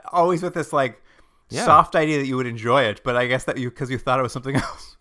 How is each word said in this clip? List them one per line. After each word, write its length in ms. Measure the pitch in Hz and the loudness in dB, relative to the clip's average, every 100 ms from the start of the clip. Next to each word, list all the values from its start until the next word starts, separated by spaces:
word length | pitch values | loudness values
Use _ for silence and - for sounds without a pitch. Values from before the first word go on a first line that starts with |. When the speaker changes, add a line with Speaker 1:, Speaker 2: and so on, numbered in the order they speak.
| - | -4
Speaker 1:
always 280 | 175 170 175 | 0 2 2
with 120 | 180 | -2
this, 180 | 175 147 | -6 -4
like, 300 | 147 131 110 _ _ _ _ - | 0 -2 -4 _ _ _ _ -10
Speaker 2:
Yeah. 160 | 123 220 | -2 6
Speaker 1:
soft 280 | 151 160 | 6 6
idea 260 | 175 156 147 | 2 2 0
that 80 | 135 | -2
you 100 | 131 | -2
would 100 | 123 | -4
enjoy 360 | 117 113 131 | -4 0 2
it, 180 | 120 101 | 2 -2
but 140 | - 123 | -2 0
I 100 | 123 | 0
guess 160 | 127 - | 0 -2
that 120 | 135 | -4
you, 120 | 123 | -6
'cause 220 | - 127 | -6 -6
you 60 | 123 | -6
thought 200 | - 131 | -2 0
it 60 | |
was 80 | 123 | -2
something 240 | 135 131 135 | -6 -4 -4
<laughs> 80 | |
else. 320 | - - - - | -4 -10 -20 -20